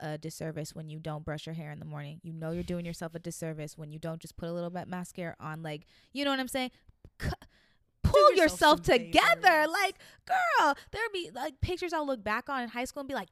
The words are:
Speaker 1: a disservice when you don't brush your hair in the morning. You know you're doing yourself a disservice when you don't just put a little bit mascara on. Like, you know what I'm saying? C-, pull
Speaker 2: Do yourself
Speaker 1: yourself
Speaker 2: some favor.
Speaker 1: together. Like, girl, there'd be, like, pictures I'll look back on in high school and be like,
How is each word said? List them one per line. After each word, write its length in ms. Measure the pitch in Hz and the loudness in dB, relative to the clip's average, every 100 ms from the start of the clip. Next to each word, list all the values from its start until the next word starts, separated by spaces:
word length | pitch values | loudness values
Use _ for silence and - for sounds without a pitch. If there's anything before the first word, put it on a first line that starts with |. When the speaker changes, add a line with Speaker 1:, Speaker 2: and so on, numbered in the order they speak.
Speaker 1:
a 160 | 156 151 | -8 -8
disservice 560 | 156 - 160 156 151 165 | -10 -8 -8 -6 -8 -10
when 120 | 156 | -12
you 120 | 156 | -10
don't 240 | 160 151 | -8 -8
brush 200 | 156 156 - | -8 -10 -8
your 100 | 160 | -10
hair 160 | 151 | -10
in 80 | 147 | -12
the 40 | |
morning. 360 | 156 151 143 156 | -12 -10 -12 -12
You 100 | 165 | -12
know 200 | 165 160 | -8 -4
you're 100 | 170 | -4
doing 220 | 175 175 170 | -4 -4 -6
yourself 300 | 170 165 165 | -8 -8 -8
a 20 | |
disservice 580 | 175 165 165 156 147 - | -10 -8 -6 -6 -10 -12
when 140 | 151 | -14
you 80 | 156 | -10
don't 220 | 165 165 | -8 -8
just 160 | - - | -12 -10
put 120 | 170 | -8
a 40 | |
little 180 | 175 175 | -6 -6
bit 160 | 180 - | -6 -8
mascara 480 | 180 180 - 170 - | -8 -10 -10 -10 -10
on. 220 | 156 156 | -10 -10
Like, 220 | 160 151 - _ _ | -8 -10 -12 _ _
you 120 | 262 | -4
know 60 | 285 | 0
what 80 | 269 | 0
I'm 80 | 254 | -2
saying? 220 | 269 254 - _ _ - - | -4 -4 -8 _ _ -20 -8
C-, 100 | - - - _ _ _ _ _ | -6 -6 -10 _ _ _ _ _
pull 80 | - 587 587 | 4 8 10
Speaker 2:
Do 60 | 370 | 8
yourself 120 | 320 | 6
Speaker 1:
yourself 240 | - 311 302 | 6 6 6
Speaker 2:
some 60 | |
favor. 200 | 254 254 180 | 6 4 4
Speaker 1:
together. 600 | 294 - - 392 320 302 | 4 4 6 6 6 4
Like, 280 | 349 381 - - - - | 2 -2 -4 -16 -18 -2
girl, 480 | 740 698 554 320 277 - | 0 2 4 4 2 -4
there'd 200 | - 453 | -6 -4
be, 180 | 392 339 | -4 -8
like, 260 | 240 302 262 | -8 -8 -4
pictures 320 | - 359 349 | -4 -4 -4
I'll 140 | 320 294 | -2 -2
look 160 | 262 | -4
back 260 | 202 214 254 | -2 -4 -2
on 140 | 269 | -4
in 60 | 233 | -4
high 160 | 240 | -4
school 160 | 254 - | -6 -8
and 80 | 269 | -8
be 60 | |
like, 140 | 262 190 | -6 -2